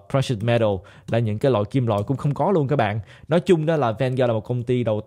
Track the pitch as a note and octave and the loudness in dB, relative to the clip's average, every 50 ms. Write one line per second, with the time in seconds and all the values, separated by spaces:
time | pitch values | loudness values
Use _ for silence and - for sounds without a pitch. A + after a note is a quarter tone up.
0 | - - - C3+ C3 - B2+ F#2+ A#2 A#2+ A#2 A#2 A2+ G#2 G2 F#2 - - - - | -4 -2 -2 -2 0 -2 -4 -2 0 0 2 2 2 2 0 -2 -6 -12 -20 -20
1 | - - A2 A#2 A#2+ G#2+ G#2 G#2+ - C#3 A#2+ G#2 G#2+ - - C#3 B2 A2+ G#2 G2+ | -8 -4 -2 0 0 0 -2 0 0 2 2 2 0 0 -2 -2 0 0 0 0
2 | G2+ - C3+ B2+ - D3 C3+ - C#3+ F#3+ G3 D#3+ C#3 A#2+ D3 C3 A2 G2+ G#2+ A2+ | -2 -2 -4 -2 -2 -2 -2 0 0 0 0 0 0 0 0 0 0 0 -2 -4
3 | - - - - - - D#3 F3+ F3 - F3+ D#3 D3+ D#3+ E3 D3 B2+ A#2 G#2+ - | -8 -10 -16 -20 -4 0 0 2 4 4 2 2 2 0 0 0 0 0 0 -2
4 | C3+ B2+ C3 B2 B2+ A#2+ A2+ A2 - - B2 B2 A#2 B2+ B2 B2 A#2 A2 G#2+ G#2+ | -2 -2 0 0 2 2 0 -2 -2 -4 -4 -4 -2 -2 0 0 0 0 -2 -2
5 | - | 0